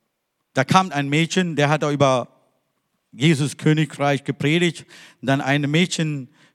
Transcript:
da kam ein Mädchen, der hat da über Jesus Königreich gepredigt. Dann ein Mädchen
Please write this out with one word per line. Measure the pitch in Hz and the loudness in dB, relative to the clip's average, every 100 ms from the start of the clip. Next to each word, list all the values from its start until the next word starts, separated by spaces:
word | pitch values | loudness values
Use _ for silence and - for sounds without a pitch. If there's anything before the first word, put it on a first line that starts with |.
| _ _ _ _ _ | _ _ _ _ _
da | - | -4
kam | - 185 185 | 2 2 2
ein | 143 139 | -2 0
Mädchen, | 147 165 185 180 147 | 0 0 0 -2 0
der | 143 | 0
hat | 151 | 0
da | 151 | -2
über | 147 139 127 - _ _ _ _ _ _ _ _ | 2 2 2 -2 _ _ _ _ _ _ _ _
Jesus | 107 147 135 143 - | -2 0 2 -2 -2
Königreich | 156 156 147 - 143 139 | 0 0 -2 -2 -2 -2
gepredigt. | - - 143 165 175 - - - - _ | -4 -4 -2 0 -2 -4 -16 -20 -20 _
Dann | 117 139 | -2 -2
ein | 131 143 143 | 0 0 2
Mädchen | 151 180 - 160 143 123 _ _ | 0 0 -2 -4 -4 -10 _ _